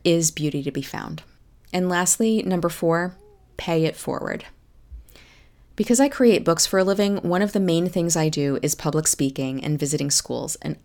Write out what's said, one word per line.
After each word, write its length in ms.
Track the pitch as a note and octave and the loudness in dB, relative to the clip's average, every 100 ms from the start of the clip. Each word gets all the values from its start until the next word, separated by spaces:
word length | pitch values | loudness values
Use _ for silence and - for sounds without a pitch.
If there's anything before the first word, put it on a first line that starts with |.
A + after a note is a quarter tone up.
is 260 | F3 E3+ D#3+ | 2 4 2
beauty 320 | - D3+ C#3+ | 0 -4 -2
to 80 | C3+ | -4
be 120 | C#3 | -6
found. 400 | C3+ - - D#3 - - _ _ - | -8 -10 -10 -12 -16 -20 _ _ -6
And 160 | F#3 F3+ | -2 2
lastly, 540 | F3 F#3 - A3 A3 | 2 2 2 2 2
number 260 | - F#3 E3+ | 0 0 0
four, 480 | E3 E3+ E3 F3+ - - - _ - | 0 0 2 0 -8 -20 -20 _ -10
pay 300 | - E3 D#3+ | -2 2 2
it 100 | - | -2
forward. 480 | - B2+ - - - - _ - - - - - - - - _ - | -6 -6 -4 -8 -10 -20 _ -20 -20 -20 -20 -20 -20 -20 -20 _ -16
Because 260 | - G#3 A#3+ | -4 2 4
I 100 | C#4 | 4
create 340 | C#4 B3 G3 | 4 4 4
books 220 | - E3 - | 2 0 2
for 120 | F#3+ | 2
a 60 | |
living, 320 | F#3+ G3 G3+ G3+ | 2 2 0 0
one 220 | F3 F3+ | 0 0
of 120 | G3+ | 0
the 80 | G#3 | 0
main 280 | F#3 E3 F3 | 2 2 0
things 260 | F3 E3+ | 0 0
I 140 | E3 D#3 | 2 0
do 300 | D3 C#3+ C#3 | 0 -2 0
is 140 | D3 | -2
public 340 | - D#3 D3+ D#3 | -2 -2 0 0
speaking 560 | - C3+ C3+ C3+ C3 | 0 -2 -2 -4 -4
and 140 | D3 D3+ | -2 -2
visiting 320 | C#3+ D3 C#3+ | -2 -2 0
schools, 460 | - - B2 - - | -2 -2 -6 -6 -8
and 200 | D3+ D#3 | -8 -10